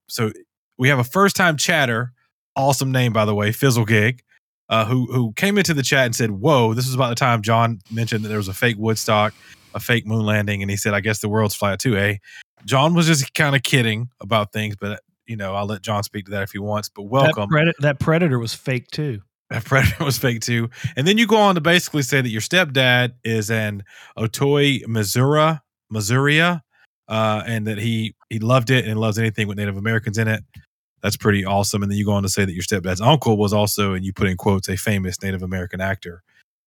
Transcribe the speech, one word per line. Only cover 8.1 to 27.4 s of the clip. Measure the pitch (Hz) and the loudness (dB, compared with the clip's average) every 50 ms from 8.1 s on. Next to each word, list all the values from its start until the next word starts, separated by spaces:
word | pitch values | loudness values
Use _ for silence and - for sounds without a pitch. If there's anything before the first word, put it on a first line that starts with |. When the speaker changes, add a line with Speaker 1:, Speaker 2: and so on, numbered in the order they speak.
| 117 107 110 | -4 -4 -4
Speaker 1:
that | 104 | -4
there | 107 107 | -4 -4
was | 101 95 | -4 -4
a | 92 | -2
fake | - 127 120 113 101 | 0 0 0 0 0
Woodstock, | 110 113 110 101 - - 110 104 104 107 - _ - - - - _ _ - | 0 -2 -2 0 0 2 2 2 2 0 -2 _ -16 -20 -20 -20 _ _ -12
a | 117 | -8
fake | - - 120 117 - | -2 0 0 0 0
moon | 107 113 113 107 | -2 -2 0 0
landing, | 107 107 107 104 104 104 98 | 0 0 0 0 -2 -2 -2
and | 101 98 | -2 -4
he | 98 | -4
said, | 98 - 110 101 | -2 -2 0 0
"I | 101 | 0
guess | 98 110 107 - | 0 -2 -2 -2
the | - 104 | -2 -2
world's | 104 110 110 104 - | 0 0 0 0 0
flat | - 104 101 95 - | -2 -2 -2 -2 -2
too, | - 135 107 | -2 0 0
eh?" | 95 101 104 104 101 - - - - - _ _ _ - | 2 0 0 -2 -4 -8 -16 -20 -20 -20 _ _ _ -4
John | 98 127 131 139 165 175 | 0 2 2 4 4 4
was | 170 165 | 4 4
just | 160 165 139 135 - - | 4 2 2 0 -2 0
kinda | - 156 143 139 135 | 0 2 2 2 0
kidding | - - - 131 117 113 107 107 120 123 - _ | 0 2 2 2 2 2 0 -2 -6 -8 -12 _
about | 101 98 113 110 104 104 | -6 -2 0 0 0 -2
things, | - 110 107 107 101 | -4 -4 -4 -4 -6
but, | - 101 104 104 - - _ _ _ _ | -6 -8 -8 -8 -10 -14 _ _ _ _
you | - 117 | -12 -10
know, | 107 98 95 98 | -8 -6 -6 -4
I'll | 101 101 | -4 -4
let | 101 107 92 | -4 -6 -6
John | 92 - 107 101 101 | -4 -4 -4 -4 -4
speak | - - 107 95 | -6 -8 -10 -10
to | 95 | -6
that | 104 101 | -6 -6
if | 98 - | -6 -6
he | - 98 | -8 -8
wants, | 101 104 104 104 104 - | -6 -4 -4 -4 -6 -8
but | - 104 | -12 -16
Speaker 2:
That | 101 101 | -8 -2
Speaker 1:
welcome. | 120 135 139 156 151 110 104 101 | 0 2 2 2 2 0 -2 0
Speaker 2:
Pred-, | 156 151 160 170 165 - | 2 2 2 2 0 0
that | 139 147 139 - | 0 -2 0 0
Predator | - 160 160 170 180 160 131 123 | 0 0 2 2 2 0 0 -2
was | 117 110 - | -2 -6 -8
fake | - - 139 131 123 - _ | -8 -6 -6 -6 -6 -6 _
too. | - - 151 147 117 104 - _ _ _ _ - | -8 -8 -6 -6 -8 -10 -12 _ _ _ _ -10
Speaker 1:
That | - 117 117 | -8 -8 -4
Predator | - 135 135 127 - - - 160 | 0 2 2 2 2 0 0 -2
<laughs> | |
was | 139 131 - | -2 -2 0
fake | - 127 117 113 | 0 0 0 0
too. | - 123 120 117 117 113 - - - 123 - | 0 -2 -2 -2 -2 -4 -6 -8 -10 -6 -4
And | - - | 0 0
then | 180 214 220 | 2 4 4
you | 233 | 4
go | 196 220 220 | 4 4 6
on | 208 202 185 | 6 4 4
to | 170 | 4
basically | 143 170 175 180 - - - 151 | 4 4 4 4 2 0 -2 -2
say | 135 - 143 135 | 0 0 0 0
that | 127 120 | 0 0
your | 110 113 | -2 -4
stepdad | - - 175 180 185 151 127 135 131 127 123 123 123 120 123 _ - | -4 0 2 2 2 2 2 2 4 4 4 4 2 0 -4 _ -4
is | 113 113 110 104 104 | -2 -2 -2 -2 -2
an | 113 110 107 104 101 98 98 - - - - - _ - | -2 -2 -2 -4 -6 -8 -12 -16 -20 -20 -20 -18 _ -6
Otoy | 113 107 - - 139 139 143 147 143 143 135 104 - | -4 -4 -2 -2 0 2 4 4 4 4 2 0 -2
Missouri, | 113 113 113 107 98 - 123 127 139 151 151 151 160 160 147 - _ _ _ _ _ | -2 -2 -2 -2 0 2 2 2 4 4 4 4 4 2 -2 -6 _ _ _ _ _
Missouri, | 107 107 101 98 123 131 139 143 147 156 | -6 -4 -2 0 2 2 2 4 4 4
uh, | 165 175 175 160 - _ _ _ _ _ _ _ _ - | 4 2 0 -2 -6 _ _ _ _ _ _ _ _ -6
and | 110 110 110 110 107 107 | -2 0 0 0 0 -2